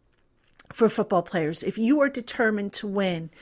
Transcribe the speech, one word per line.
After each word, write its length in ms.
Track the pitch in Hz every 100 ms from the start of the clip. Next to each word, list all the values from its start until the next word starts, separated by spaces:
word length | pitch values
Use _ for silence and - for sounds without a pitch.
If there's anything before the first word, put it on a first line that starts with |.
| _ _ _ _ _ - -
for 180 | - 226
football 320 | - 208 190
players. 420 | 175 180 156 160
If 140 | - 202
you 240 | 226 294
are 80 | 277
determined 640 | 269 233 - 220 214 202
to 140 | - 208
win, 420 | 196 190 165 160 -